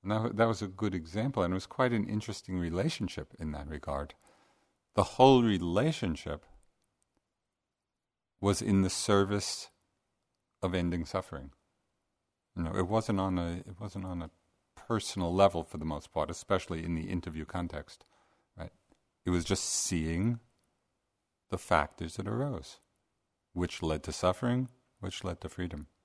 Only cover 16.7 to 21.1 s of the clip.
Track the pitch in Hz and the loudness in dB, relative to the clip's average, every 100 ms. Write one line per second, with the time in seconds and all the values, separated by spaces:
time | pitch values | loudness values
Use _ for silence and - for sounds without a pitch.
16.7 | 82 82 82 87 92 87 78 78 87 85 | -6 -2 -4 -2 -4 -6 -10 -8 -6 -6
17.7 | 76 71 - _ _ _ _ _ - 82 | -8 -12 -20 _ _ _ _ _ -14 -14
18.7 | _ _ _ _ _ - 90 80 95 - | _ _ _ _ _ 0 0 2 -2 0
19.7 | - - 87 80 85 107 117 _ _ _ | -2 0 0 0 0 0 0 _ _ _
20.7 | _ _ _ _ | _ _ _ _